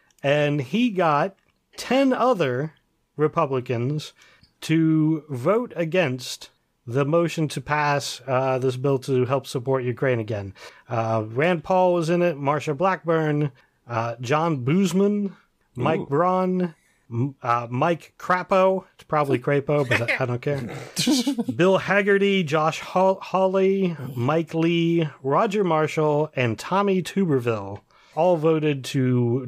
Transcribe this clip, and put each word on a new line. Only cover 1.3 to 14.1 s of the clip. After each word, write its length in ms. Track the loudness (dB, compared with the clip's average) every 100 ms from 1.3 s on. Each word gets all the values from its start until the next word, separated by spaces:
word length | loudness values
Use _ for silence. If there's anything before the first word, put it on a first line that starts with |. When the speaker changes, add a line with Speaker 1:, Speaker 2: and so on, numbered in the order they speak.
| -6 _ _ _ -12
Speaker 1:
ten 380 | -2 2 2
other 600 | 2 2 2 0 -2 -6 -10 _ _ _ -2
Republicans 1000 | -2 0 -2 -2 -2 -2 -2 -4 -8 -16 -20 _ _ -12
to 640 | -2 2 4 4 2 0 -4
vote 460 | -4 0 0 -2 -6
against 760 | -2 0 0 -2 -8 -14 -16 _ _ _ -6
the 180 | -2 2
motion 420 | 2 0 0 -4
to 100 | -4
pass, 600 | -4 -2 0 -2 -4 -10 -2
uh, 320 | 0 0 0
this 200 | 0 -2
bill 200 | 0 0
to 260 | 0 0 2
help 200 | -2 -2
support 380 | -6 -2 -2
Ukraine 360 | -2 -2 0 0
again. 340 | -2 -6 -8 -14 -20 -20 -8
Uh, 360 | -4 0 -2 -2
Rand 360 | 0 0 0
Paul 300 | 0 2 4
was 160 | 2 2
in 120 | 2
it, 160 | 0 0
Marsha 360 | -2 -2 -2 0
Blackburn, 760 | 0 0 0 0 2 0 -2 -4 _ _ -8
uh, 280 | -6 -4